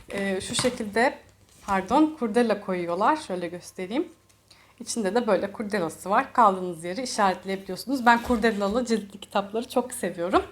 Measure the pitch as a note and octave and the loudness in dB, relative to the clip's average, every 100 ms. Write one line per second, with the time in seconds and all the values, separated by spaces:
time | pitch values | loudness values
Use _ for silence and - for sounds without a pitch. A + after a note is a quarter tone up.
0 | - G3+ G3 F#3+ - A#3 B3 B3 G#3+ A3 | -10 -4 -2 -2 -4 0 0 0 -4 2
1 | C4 D4 - _ _ - - F#3+ F#3+ C4 | 2 0 -18 _ _ -16 -2 -2 2 4
2 | D#4 D#4 A#3 A#3+ A#3 G3+ - F#3 E3+ E3+ | 4 2 0 2 2 0 -2 -4 -2 2
3 | A3+ D#4 - F3+ F3 F3 - - F#3 B3 | 2 2 -2 -6 -6 -10 -14 -12 -6 -4
4 | F4 - _ _ _ _ _ - - A#3 | -4 -8 _ _ _ _ _ -18 -8 -2
5 | F#3 A3+ A3 F3+ G3 - G#3 F#3+ D#3+ - | 0 0 2 2 0 -6 -4 -2 -2 -6
6 | F3+ G#3+ C4 - G#3+ F#3+ F3+ D#3+ F3 F#3 | 0 0 2 6 6 4 -4 -6 -6 -6
7 | B3 - G3 F#3 F#3 F#3+ G3 F3+ - C4+ | -6 0 2 0 -4 -6 -6 -10 -4 2
8 | A#3+ A#3 A#3 A#3+ A3+ G3+ G3+ A3+ A#3 A3 | 4 4 4 2 2 2 0 0 0 -2
9 | G3+ - - G#3 G3 A3 A#3+ B3+ B3 - | -2 -16 -4 -4 -2 -4 -2 -2 -2 -4
10 | F#3 E3+ F3 D#4 G4 | -6 -4 0 0 0